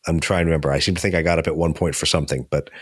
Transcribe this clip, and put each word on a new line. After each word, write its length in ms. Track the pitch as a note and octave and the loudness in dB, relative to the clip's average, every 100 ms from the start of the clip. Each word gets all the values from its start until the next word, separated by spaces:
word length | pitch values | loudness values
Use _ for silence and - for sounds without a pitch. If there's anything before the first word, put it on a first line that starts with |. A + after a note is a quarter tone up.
| - | 0
I'm 140 | E2 | -2
trying 220 | - F#2 | 2 2
to 40 | E2+ | 2
remember. 240 | D#2+ C#2+ | 2 2
I 60 | C#2 | 0
seem 140 | - F2 | 0 0
to 60 | |
think 140 | G#2 F2 | 0 0
I 60 | |
got 160 | E2 E2+ | 2 0
up 80 | E2 | 0
at 80 | D#2 | 0
one 180 | E2+ | 0
point 220 | D#2 E2+ D2 | 0 -2 -2
for 100 | - | 0
something, 400 | E2 D2 C#2 B1 | 0 0 -4 -2
but 180 | D2 - - | -4 -4 -16